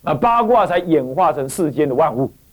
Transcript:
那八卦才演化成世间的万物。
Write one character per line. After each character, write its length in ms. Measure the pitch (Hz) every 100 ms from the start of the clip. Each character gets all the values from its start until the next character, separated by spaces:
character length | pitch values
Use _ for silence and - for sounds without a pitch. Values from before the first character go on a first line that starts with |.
那 100 | 165
八 300 | 151 233 233
卦 240 | 220 240 185
才 120 | 175
演 280 | 180 160 127
化 180 | 139 175
成 160 | 151 135
世 220 | - 160
间 180 | 123 143
的 60 |
万 180 | 127 156
物。 160 | 120 131 - _